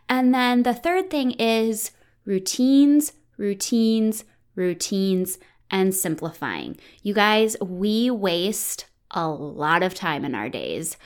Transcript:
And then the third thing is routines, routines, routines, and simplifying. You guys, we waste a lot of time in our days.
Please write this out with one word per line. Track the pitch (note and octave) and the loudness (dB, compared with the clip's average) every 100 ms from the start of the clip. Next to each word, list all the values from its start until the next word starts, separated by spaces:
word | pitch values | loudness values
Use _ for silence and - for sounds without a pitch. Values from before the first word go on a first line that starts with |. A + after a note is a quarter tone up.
| - | -4
And | B3+ B3+ | 2 4
then | B3+ B3 B3 | 4 4 2
the | B3 | 2
third | A#3+ E4 F4+ F#4 | 0 0 0 -2
thing | D4+ B3+ | -2 -2
is | A#3+ A3+ A3+ A3+ G#3+ - _ _ _ - | 0 0 2 0 -2 -6 _ _ _ -4
routines, | F#3+ F#3+ - B3+ C#4 C#4+ D4 D4 - _ - | -4 -2 0 4 6 6 6 2 -6 _ -6
routines, | G3+ G3 - A#3 A3+ A3+ A3 A3 - _ _ - | -4 -4 -2 2 2 2 2 -2 -8 _ _ -4
routines, | F#3 F3 - G3 G3 F#3 F#3 - - _ - | -2 -2 -4 0 0 0 -2 -6 -14 _ -4
and | F#3+ F#3+ F#3+ | 0 2 2
simplifying. | F3+ D#3+ D#3+ - C#3 E2 B1+ - - - | -2 -4 -6 -6 -6 -6 -8 -14 -20 -12
You | G#3 | -4
guys, | G#3 G#3 G#3+ A3 G#3+ | 2 4 4 2 0
we | F#3 F3+ G#3 G#3+ B3 | -6 -4 0 0 0
waste | A#3+ G3 E3+ F#3 G#3+ - - - _ - | 0 -2 0 -2 -4 -6 -8 -14 _ -10
a | - D#3+ | -6 -4
lot | D3 D3 - D3+ E3+ | -6 -8 -4 0 2
of | F#3 | 0
time | F#3 F3 C#3+ C#3+ | -2 -4 -4 -4
in | A#2+ | -6
our | A2 | -6
days. | B2 B1+ F2 E3 - | -8 -8 -8 -8 -12